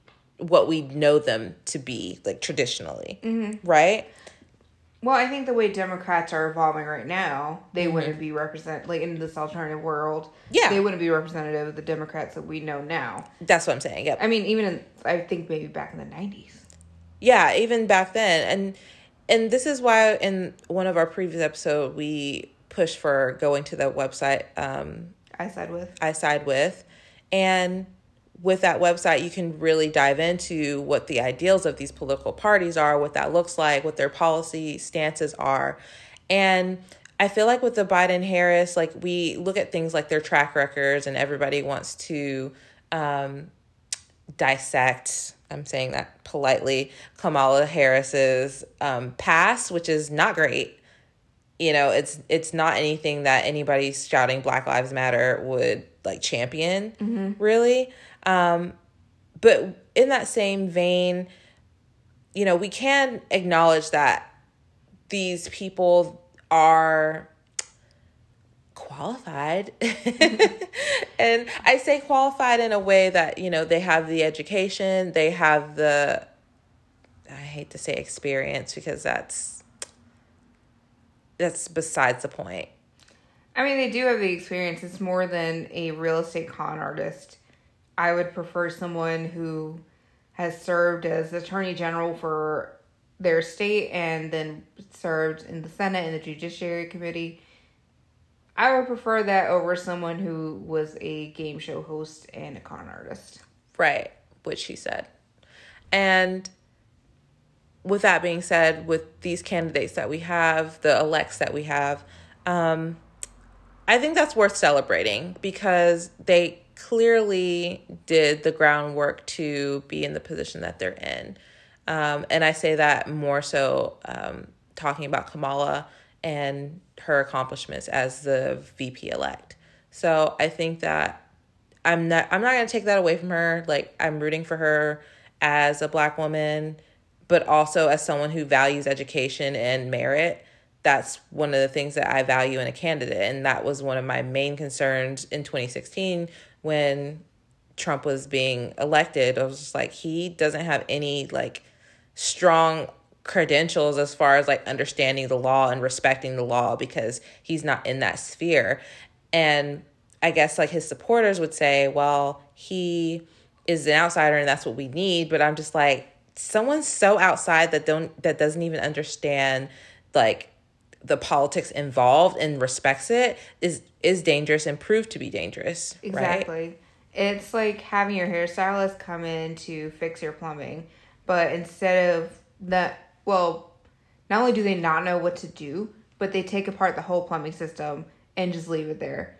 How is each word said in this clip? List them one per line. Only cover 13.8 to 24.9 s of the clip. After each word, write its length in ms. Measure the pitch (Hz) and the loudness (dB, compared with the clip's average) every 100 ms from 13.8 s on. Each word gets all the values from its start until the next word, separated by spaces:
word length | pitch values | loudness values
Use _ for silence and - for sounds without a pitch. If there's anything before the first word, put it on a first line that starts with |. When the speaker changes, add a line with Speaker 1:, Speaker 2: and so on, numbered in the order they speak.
Speaker 1:
saying, 260 | - - 147 | -4 -6 -4
yep. 100 | - | -2
Speaker 2:
I 60 | 220 | 0
mean, 180 | 226 196 | 0 0
even 200 | 220 202 | 0 0
in, 180 | 170 - - - | -4 -10 -8 -4
I 140 | 175 | -2
think 300 | 170 175 165 | -2 -6 -6
maybe 180 | 156 151 | -8 -8
back 260 | 156 151 | -10 -12
in 60 | 160 | -12
the 60 | 143 | -14
nineties. 600 | 147 202 - - - - - - - - - | -12 -12 -12 -20 -20 -20 -20 -20 -20 -20 0
Speaker 1:
Yeah, 340 | 240 233 156 143 | 6 8 6 4
even 320 | 226 233 220 | 2 2 4
back 260 | 190 190 | 4 4
then. 340 | 220 214 165 101 190 | 2 2 4 2 -2
And, 180 | 196 190 - - _ _ - | -4 -8 -20 -20 _ _ 2
and 220 | 226 226 | 2 4
this 140 | 247 302 | 0 0
is 160 | 269 | 0
why 340 | 247 220 220 214 | 4 6 6 4
in 380 | 196 190 180 - - | 0 -2 -6 -10 -6
one 200 | 180 185 | -2 0
of 100 | 170 | 2
our 80 | 165 | 0
previous 360 | 180 185 165 | 0 -6 -2
episodes, 540 | 156 - 165 147 135 - | -4 -2 -2 0 -2 -4
we 560 | 151 151 143 135 - _ - | -6 -4 -6 -8 -12 _ -8
pushed 300 | - 165 - | -2 -2 0
for 400 | 156 139 131 127 | 0 2 0 0
going 240 | 151 143 143 | 0 0 -2
to 120 | 160 | -4
the 120 | 139 | -2
website, 540 | 143 135 - 139 139 - - | -2 -4 -2 -2 -2 -4 -8
um, 560 | 139 139 147 | -6 -6 -8